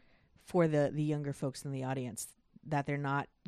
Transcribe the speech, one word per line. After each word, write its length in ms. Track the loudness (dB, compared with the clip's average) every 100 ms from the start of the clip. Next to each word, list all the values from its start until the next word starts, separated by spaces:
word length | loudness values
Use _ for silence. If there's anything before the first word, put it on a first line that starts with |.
| _ _ _ _ -2
for 200 | 4 6
the, 220 | 6 4
the 100 | 2
younger 300 | 0 0 -2
folks 320 | -4 -4 -4
in 80 | -6
the 120 | -4
audience 440 | -2 -2 -4 -8 -12 -14 _ -18 -2
that 200 | -2 0
they're 100 | -2
not 320 | 0 -2 -2 _